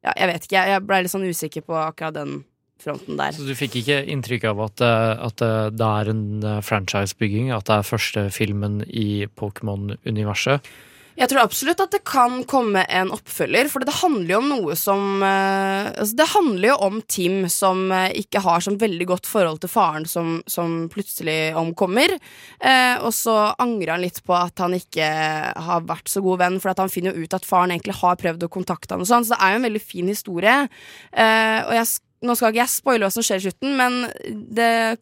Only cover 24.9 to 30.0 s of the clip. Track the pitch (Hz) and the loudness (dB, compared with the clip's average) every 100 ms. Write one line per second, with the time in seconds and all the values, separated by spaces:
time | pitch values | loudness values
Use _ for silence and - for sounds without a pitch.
24.9 | 165 156 156 156 156 - - 165 170 165 | -2 0 0 -2 -2 -4 -6 -2 -2 -2
25.9 | 160 - 196 190 180 180 185 190 185 190 | -8 -4 -2 0 2 2 0 -2 0 -2
26.9 | 185 180 165 160 190 - 180 180 170 202 | -2 -4 -4 -4 -6 0 2 2 0 -4
27.9 | 190 180 180 175 165 170 185 185 170 - | 0 0 2 -2 -4 -6 -6 -6 -6 -6
28.9 | 185 185 240 226 233 190 214 240 214 - | -6 2 2 4 2 4 2 0 -2 -6
29.9 | 180 | -4